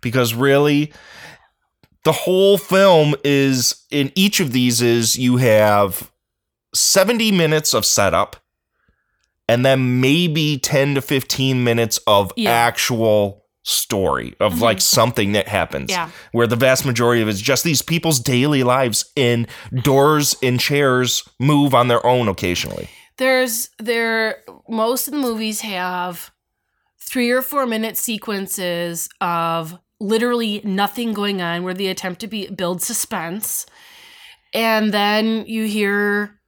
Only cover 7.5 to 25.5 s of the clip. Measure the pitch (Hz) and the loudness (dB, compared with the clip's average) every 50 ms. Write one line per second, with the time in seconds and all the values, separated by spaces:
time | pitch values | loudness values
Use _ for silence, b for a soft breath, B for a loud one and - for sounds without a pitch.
7.5 | 156 156 151 - - 120 101 - - - 101 95 80 85 104 - - - _ _ | 0 0 0 0 0 0 0 0 0 2 0 2 2 0 -2 -2 -6 -20 _ _
8.5 | _ _ _ _ _ _ _ _ _ _ _ _ _ _ _ _ _ _ _ - | _ _ _ _ _ _ _ _ _ _ _ _ _ _ _ _ _ _ _ -2
9.5 | 117 120 127 135 135 135 131 127 123 127 127 131 143 165 175 175 151 160 156 151 | 0 2 4 2 2 2 2 0 2 2 2 2 2 2 2 0 0 0 0 0
10.5 | 151 135 - - - 143 135 143 143 139 127 - 147 135 123 - - - 131 131 | -2 -2 -4 -2 0 0 0 2 0 -2 -2 -2 -2 -4 -2 -4 -4 -2 0 0
11.5 | 131 127 123 120 117 117 117 110 - - - - 107 101 101 90 - - - - | 0 2 2 0 2 0 0 -2 -2 -4 0 2 2 2 2 0 -4 -4 0 2
12.5 | 117 117 120 120 120 - - - 131 113 113 110 107 104 104 101 98 _ _ _ | 2 4 2 2 2 0 -4 -2 -2 0 2 4 4 4 2 0 -4 _ _ _
13.5 | _ _ _ - - - - - 120 101 95 82 69 64 57 62 - _ - 104 | _ _ _ -4 -4 -4 -2 -2 -2 -2 0 0 0 -2 -4 -8 -4 _ 0 0
14.5 | 90 82 117 117 110 95 - - - 135 113 120 120 - 104 98 104 107 95 - | 0 2 2 2 2 2 0 2 4 2 2 2 2 -2 -2 0 0 0 -2 0
15.5 | 104 98 - - - 71 69 - 196 180 170 160 B B B B B 120 117 113 | 0 -2 -2 -2 -4 -8 -6 -6 -6 -6 -6 -8 B B B B B 0 2 2
16.5 | 120 117 131 131 131 127 - 139 123 113 120 120 120 117 110 107 110 95 107 127 | 2 2 4 4 2 2 0 -2 -2 0 2 2 2 2 0 0 -2 -4 -2 0
17.5 | 139 123 - 170 156 127 - - 165 170 - 165 156 127 117 - 131 123 127 147 | 0 0 0 0 -2 -2 -2 -2 -4 -2 0 0 -2 0 0 0 0 2 2 2
18.5 | 151 135 127 123 123 131 135 123 107 - - _ _ - 131 120 120 120 117 B | 2 2 2 2 2 2 0 0 -2 -4 -6 _ _ 0 0 2 2 0 -2 B
19.5 | B B B B B 127 120 147 135 135 139 151 156 151 147 135 - - - 127 | B B B B B -2 0 2 4 4 4 4 4 2 2 0 -2 -2 0 0
20.5 | 123 123 - - 147 143 147 135 127 127 127 120 - - - - _ _ 120 139 | 0 0 -2 0 0 2 2 2 2 2 0 0 -2 -4 -6 -10 _ _ 0 2
21.5 | 151 143 143 143 127 123 123 127 120 117 - 127 151 - 120 107 95 - - 90 | 4 4 4 4 4 2 4 4 2 2 2 2 2 2 2 0 -2 -2 -2 -2
22.5 | 87 85 - - 50 50 50 - B B B B B - 254 262 262 254 254 254 | -2 -2 -4 -6 -8 -10 -12 -14 B B B B B -4 0 0 2 2 0 -2
23.5 | 226 233 - - _ _ 226 226 233 233 233 226 226 226 220 220 214 - _ - | -4 -6 -8 -10 _ _ -6 -4 -2 -2 0 -2 -2 -2 -2 -4 -4 -8 _ -20
24.5 | 90 - _ - 226 220 220 233 254 254 - - 269 294 269 247 226 214 220 220 | -20 -20 _ -8 -4 -2 0 0 0 -2 -4 -4 -4 -4 -2 -2 -2 -4 -4 -4